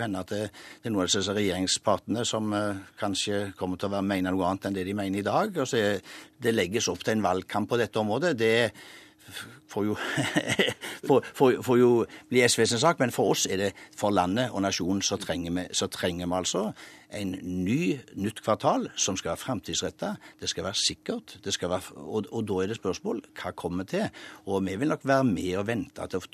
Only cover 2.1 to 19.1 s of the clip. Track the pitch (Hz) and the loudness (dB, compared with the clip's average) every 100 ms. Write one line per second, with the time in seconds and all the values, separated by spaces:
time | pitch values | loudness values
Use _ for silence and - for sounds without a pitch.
2.1 | 110 113 110 107 104 104 98 95 - 101 | -2 0 -2 0 0 -2 -4 -10 -6 -4
3.1 | 92 - 101 101 - 92 87 101 101 98 | -2 -2 -2 -4 -4 -4 -2 -2 0 0
4.1 | 98 92 92 90 98 101 95 92 101 98 | 0 2 2 2 0 -2 -4 -4 -4 -2
5.1 | 101 101 139 214 170 131 120 104 95 - | -2 0 0 0 -2 0 2 2 0 -4
6.1 | - - _ 117 113 87 110 95 90 - | -18 -20 _ 0 2 2 0 -2 -2 0
7.1 | 113 92 92 - 107 104 120 107 110 107 | 2 2 0 0 -4 0 0 0 0 0
8.1 | 110 175 120 113 113 110 - - - - | 0 0 2 4 6 4 -2 -20 -20 -20
9.1 | _ - - - - - 104 104 107 - | _ -16 -14 -14 -18 -10 -2 -2 -2 -4
10.1 | - 127 - - 123 143 - - - - | -2 0 -2 0 0 0 0 -10 -10 4
11.1 | 127 - - 135 98 113 123 123 120 104 | 4 4 4 4 6 4 6 8 6 2
12.1 | - - 123 120 - 113 117 156 170 123 | -6 0 4 4 6 4 6 4 4 0
13.1 | - 104 160 - 95 101 - - - 104 | 2 2 2 0 0 -2 -4 -18 -2 2
14.1 | 101 90 110 123 98 98 95 87 98 - | 4 4 2 0 0 0 0 0 0 0
15.1 | 95 - 82 85 90 87 - 98 - 95 | -2 -2 -4 -2 -4 -2 -2 -4 -2 -2
16.1 | 87 87 92 87 175 208 - - - - | -2 -2 -2 0 -2 -2 -6 -16 -20 -14
17.1 | - 98 95 90 90 92 139 180 - - | -6 -6 -6 -6 -2 0 2 0 -2 -6
18.1 | - 101 - - 107 143 247 220 - - | -4 -4 -2 0 2 2 2 -2 -2 -2